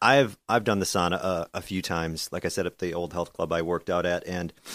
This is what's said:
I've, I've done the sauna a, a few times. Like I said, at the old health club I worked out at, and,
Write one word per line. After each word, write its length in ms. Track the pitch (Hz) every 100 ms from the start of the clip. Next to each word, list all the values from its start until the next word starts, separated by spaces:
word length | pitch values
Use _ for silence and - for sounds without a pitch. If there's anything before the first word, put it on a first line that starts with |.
I've, 360 | 117 139 120 - -
I've 160 | 120
done 160 | 110 101
the 60 | 92
sauna 300 | 98 87 90
a, 340 | 95 87 82 95
a 60 |
few 200 | - 92
times. 480 | - 85 82 80 -
Like 140 | 90 87
I 20 |
said, 180 | 98 87
at 140 | -
the 140 | 90
old 180 | 85 85
health 200 | 87 85
club 180 | - 82
I 100 | 85
worked 260 | 82 87 -
out 160 | 87 87
at, 200 | 87 -
and, 260 | 90 85 - -